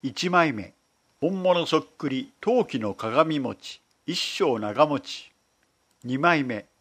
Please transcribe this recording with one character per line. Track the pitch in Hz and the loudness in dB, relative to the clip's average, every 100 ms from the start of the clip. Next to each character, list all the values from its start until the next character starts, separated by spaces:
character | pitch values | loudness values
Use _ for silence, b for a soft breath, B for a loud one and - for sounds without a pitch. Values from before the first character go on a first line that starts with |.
一 | 135 - 180 | -8 -4 2
枚 | 175 165 | 4 4
目。 | 113 95 _ _ _ _ _ | 0 -10 _ _ _ _ _
本 | 156 190 | -4 0
物 | 185 175 156 | 2 2 4
そ | 160 | 0
っ | - _ | 0 _
く | 151 | -6
り | 123 131 _ | -4 -8 _
陶 | - 247 214 | 0 2 2
器 | 135 | -2
の | 107 | -4
鏡 | 98 113 123 160 151 | -4 -2 2 2 2
餅、 | 123 104 - - _ _ - | -4 -8 -14 -20 _ _ -8
一 | 175 | -6
升 | - - 180 117 | -4 0 0 0
長 | 107 104 151 | -2 2 2
持 | 143 | 2
ち。 | - - - _ _ _ _ _ _ _ | -6 -16 -16 _ _ _ _ _ _ _
二 | 120 131 | -6 0
枚 | 170 165 | 2 2
目。 | 131 110 - _ | 0 -6 -10 _